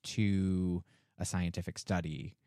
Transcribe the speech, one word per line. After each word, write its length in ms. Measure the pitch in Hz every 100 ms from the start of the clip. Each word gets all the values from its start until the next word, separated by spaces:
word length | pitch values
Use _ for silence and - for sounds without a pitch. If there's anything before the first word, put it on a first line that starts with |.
to 800 | - - 101 98 95 92 90 87 - _ _ -
a 80 | 90
scientific 520 | 90 87 90 - -
study 560 | - 90 80 76 - -